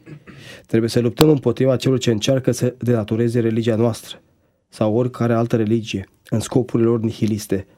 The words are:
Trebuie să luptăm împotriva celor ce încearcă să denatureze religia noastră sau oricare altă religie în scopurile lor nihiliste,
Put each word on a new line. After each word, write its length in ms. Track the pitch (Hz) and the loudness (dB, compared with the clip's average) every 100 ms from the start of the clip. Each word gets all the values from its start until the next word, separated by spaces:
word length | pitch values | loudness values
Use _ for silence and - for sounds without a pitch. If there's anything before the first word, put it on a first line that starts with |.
| - - - - - - _ | -20 -20 -20 -20 -20 -20 _
Trebuie 240 | 117 113 | 0 0
să 100 | 123 | 0
luptăm 280 | 120 - 156 | 0 4 4
împotriva 480 | 147 120 117 131 123 | 6 2 2 2 2
celor 220 | 131 127 | 0 0
ce 120 | 123 | 0
încearcă 400 | 107 - 131 127 | 0 0 0 0
să 240 | 120 123 - | -2 -4 -2
denatureze 640 | 117 117 104 113 117 120 | -2 -2 0 0 0 0
religia 340 | 113 113 113 | 0 0 0
noastră 480 | 110 117 110 - - _ _ _ _ _ | 2 0 -2 -12 -20 _ _ _ _ _
sau 260 | - 110 | -4 0
oricare 380 | 110 123 - 117 | 0 -2 -2 0
altă 240 | 113 117 117 | 0 0 0
religie 520 | 107 117 107 98 - _ - | 0 -2 -2 -8 -10 _ -6
în 120 | 110 | -6
scopurile 480 | - 135 117 123 113 | 0 -2 0 0 2
lor 120 | 117 | 2
nihiliste, 640 | 110 - 107 107 - 98 - | -2 -2 -2 -2 -4 -6 -6